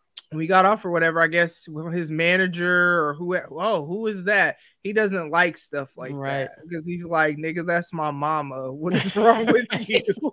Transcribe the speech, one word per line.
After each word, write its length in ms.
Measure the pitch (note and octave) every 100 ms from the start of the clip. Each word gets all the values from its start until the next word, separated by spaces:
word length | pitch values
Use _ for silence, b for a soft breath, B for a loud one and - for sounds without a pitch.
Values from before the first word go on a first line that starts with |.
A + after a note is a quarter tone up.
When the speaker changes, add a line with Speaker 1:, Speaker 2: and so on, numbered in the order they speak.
| _ - -
Speaker 1:
we 120 | D#3 D#3+
got 180 | F#3+ F#3+
off 180 | G#3+ F#3
or 40 |
whatever. 280 | E3+ E3 E3
I 60 | E3
guess 380 | E3+ E3+ - - D3+ E3
his 180 | F3 D#3+
manager 880 | D#3 E3+ F#3 F#3 F3 F3 F3+ F3 F3 D3+
or 60 |
who, 220 | D3 F3 F3+
oh, 500 | - D3+ G#3 F#3 D3
who 200 | G3+ A3
is 160 | G3
that? 340 | F3+ G3+ D#3 b b _
He 80 | G3
doesn't 360 | G#3+ G#3 F#3+ D#3
like 260 | E3 F3 -
stuff 380 | - C#3+ C3+ -
like 200 | B2+ C#3
Speaker 2:
Right. 300 | C3+ C#3 C3
Speaker 1:
that, 0 | - D#3+
'cause 140 | E3+ E3
he's 180 | F3 E3+
like, 300 | E3 D#3 D3+
"Nigga, 280 | D#3+ E3+ F3
that's 260 | E3+ F3
my 160 | E3+ D3+
mama. 600 | C#3+ D3 D#3 C#3+ C3+ C3
What 220 | C#3 E3+
is 220 | - F#3+ G3+
wrong 320 | A#3 A3+ A3+
with 180 | B3 A#3
Speaker 2:
<laughs> 180 | G#3 A3
Speaker 1:
you?" 140 | - - - D4+